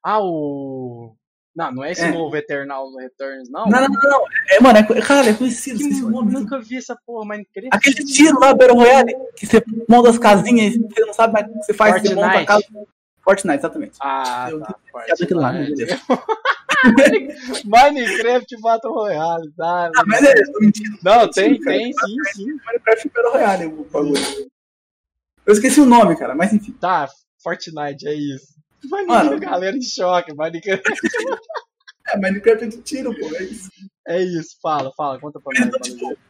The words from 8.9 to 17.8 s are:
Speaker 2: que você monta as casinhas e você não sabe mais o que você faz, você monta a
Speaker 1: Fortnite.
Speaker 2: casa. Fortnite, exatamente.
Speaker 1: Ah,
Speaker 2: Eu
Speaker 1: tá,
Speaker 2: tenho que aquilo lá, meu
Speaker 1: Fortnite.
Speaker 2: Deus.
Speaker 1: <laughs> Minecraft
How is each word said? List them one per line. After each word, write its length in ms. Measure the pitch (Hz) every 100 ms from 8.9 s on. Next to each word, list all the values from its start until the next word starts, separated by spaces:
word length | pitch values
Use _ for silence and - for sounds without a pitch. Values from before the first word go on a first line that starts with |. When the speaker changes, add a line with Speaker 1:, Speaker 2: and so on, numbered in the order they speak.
| 269 233 - - -
Speaker 2:
que 100 | 208
você 160 | 226 214 226 226
monta 200 | 240 240
as 80 | 233
casinhas 560 | 214 202 214 240 214 233
e 40 |
você 220 | 220 -
não 120 | 220
sabe 200 | 208 226
mais 140 | 214 208
o 40 |
que 120 | 220 -
você 80 |
faz, 280 | 208 214 208
você 140 | 202 190
monta 120 | 202
a 180 | 190 156
Speaker 1:
Fortnite. 20 |
Speaker 2:
casa. 400 | 208 208 214 208 _ _ _
Fortnite, 380 | - 196 180 160
exatamente. 380 | - 320 - _
Speaker 1:
Ah, 460 | 277 269 254 123 175
Speaker 2:
Eu 120 | 156
Speaker 1:
tá, 120 | 107 - _
Speaker 2:
tenho 240 | 123 117 170
que 60 | 175
aquilo 160 | 175
lá, 100 | 131
meu 140 | - 143
Speaker 1:
Fortnite. 180 | 143 -
Speaker 2:
Deus. 160 | 180 -
Speaker 1:
<laughs> 1600 | 247 - 440 523 - - 539 523 - 554 427 262 - 247 - 208
Minecraft 920 | 226